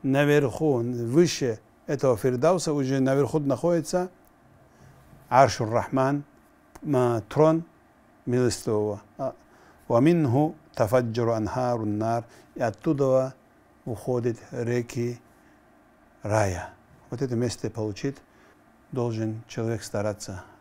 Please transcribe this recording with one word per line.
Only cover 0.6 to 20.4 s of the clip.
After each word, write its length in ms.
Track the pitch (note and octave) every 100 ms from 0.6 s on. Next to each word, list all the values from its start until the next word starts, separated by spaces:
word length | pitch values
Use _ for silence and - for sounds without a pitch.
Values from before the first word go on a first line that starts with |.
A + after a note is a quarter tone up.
| D#3 B2+
выше 800 | A#2+ A#2+ A#2 C#3 F3 - B2+ G#2+ _ _ -
этого 300 | C#3+ F#3+ -
фирдауса, 560 | C3 B2 D#3 F3+ D#3+
уже 260 | D3 C3 C3+
наверху 400 | C3 C#3 B2+ D#3
находится 720 | C#3 B2+ E3+ E3+ D3+ F3+ F#3 - _ _ _ _ _ _ - - - - -
аршур 400 | B2 C3 - A2
рахман, 560 | A2+ - C3+ C3 C#3+ C#3+ _ _ _ _ -
м, 380 | - C3 A#2+ A#2 -
трон 340 | C#3+ D#3 E3 E3+ _ _ _ _ _ -
милостивого. 760 | B2 B2 - - G#2+ G#2 G2+ - -
А, 160 | C3+ - _ - - - -
«Ва 120 | A#2
минху 540 | C#3+ F3 C#3+ B2+ D#3 - _ -
тафаджуру 560 | G#2+ B2+ A#2 A2 A2+
анхарун 680 | A2+ G#2 A#2 B2 A#2+ G#2+ G#2
нар». 280 | A2+ A#2 A#2 - - -
И 60 |
оттуда 720 | A#2+ G#2+ E3 C#3+ C3+ C3 C3 - _ _ _ _ -
выходят 540 | A2+ - B2 A#2+ A2+ -
реки 720 | B2 A#2 B2 A#2+ B2 A#2+ A#2+ - _ _ _ _ _ _ _ _ _
рая. 500 | G#2 G#2+ G2+ F2 - - _ - -
Вот 120 | A#2+
это 160 | C3+ A#2
место 320 | A#2+ - A2
получить 480 | A2+ G#2+ G2+ C#3 C#3 _ _ - _ _ _ _
должен 500 | B2+ A#2+ A2 A2 A2 -
человек 360 | - A2+ A2+
стараться. 600 | - G#2 G#2 G2+ - F#2